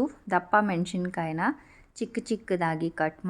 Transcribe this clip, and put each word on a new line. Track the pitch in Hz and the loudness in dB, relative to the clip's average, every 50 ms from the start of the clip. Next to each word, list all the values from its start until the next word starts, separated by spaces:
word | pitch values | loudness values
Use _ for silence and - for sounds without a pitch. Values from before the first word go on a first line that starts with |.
| 254 294 - - - 208 | 2 0 -2 -8 -6 0
ದಪ್ಪ | 185 175 175 - - 208 | 0 0 2 4 4 4
ಮೆಣಸಿನ್ಕಾಯಿನ | 208 202 185 170 180 180 - 185 180 185 185 - 165 160 156 165 185 240 302 - - - - - - _ _ - | 4 4 2 0 0 -2 -2 -4 -4 -2 -2 -2 -2 -2 -2 0 0 0 0 -2 -8 -20 -20 -20 -20 _ _ -8
ಚಿಕ್ಕ | 233 240 - - - - | -8 -6 -6 -8 -2 -2
ಚಿಕ್ಕದಾಗಿ | 226 202 - - 190 175 170 160 160 156 165 165 | -4 -4 -2 -2 0 0 2 0 0 0 -2 -4
ಕಟ್ | - - 156 160 160 - - 185 | -2 0 -2 -2 -2 -4 -4 -2